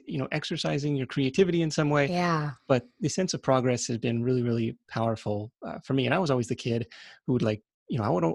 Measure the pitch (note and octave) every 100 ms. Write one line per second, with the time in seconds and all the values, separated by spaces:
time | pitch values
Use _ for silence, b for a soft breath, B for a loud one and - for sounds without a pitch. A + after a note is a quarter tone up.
0 | - D3+ C3 D#3 - D#3+ D#3+ D3+ D3 C#3
1 | B2+ - C3 C3+ F3+ E3+ D#3+ - D3+ D3
2 | C#3 F3 F3 D#3+ D3 B2+ - B2+ - -
3 | D#3 - F#3 - - C3 B2+ A#2+ - A#2
4 | A#2+ A#2 A#2+ B2+ A#2+ A#2 A2+ - - A#2
5 | A2+ A2 G#2+ G#2 G#2+ - - - - C3+
6 | B2 D#3+ E3 B2+ A#2 B2 B2 A#2 A#2 B
7 | B B - B2 A#2 G#2+ _ _ - C#3
8 | G#2+ E3+ E3